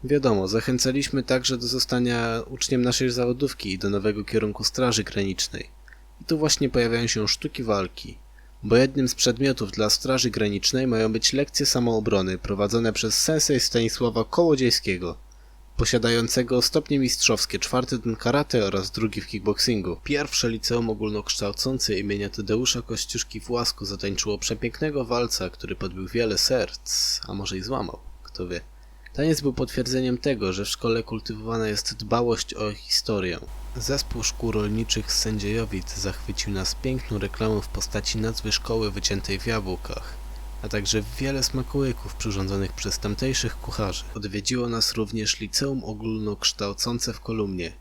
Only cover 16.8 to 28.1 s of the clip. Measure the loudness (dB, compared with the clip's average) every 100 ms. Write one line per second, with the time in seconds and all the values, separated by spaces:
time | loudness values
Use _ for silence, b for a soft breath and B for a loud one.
16.8 | 2 2 2 2 2 2 0 -2 0 0
17.8 | 0 -2 -2 -2 2 2 4 2 2 2
18.8 | -2 -2 -2 -2 -6 -4 0 2 2 2
19.8 | 0 -4 -2 -2 0 0 0 0 0 0
20.8 | 0 0 -2 -2 -4 -2 -2 -2 -2 0
21.8 | 0 0 0 -2 -2 -6 0 2 2 0
22.8 | -2 -6 -4 -4 -6 -8 -4 -2 -2 -4
23.8 | -6 -4 -4 -2 -2 -2 -2 -2 -4 -2
24.8 | -2 -2 0 0 0 -2 -4 -8 -10 -6
25.8 | -6 -6 -4 0 0 2 2 2 0 -6
26.8 | -4 0 0 -2 -4 -6 -4 -4 -4 -4
27.8 | -4 -8 -14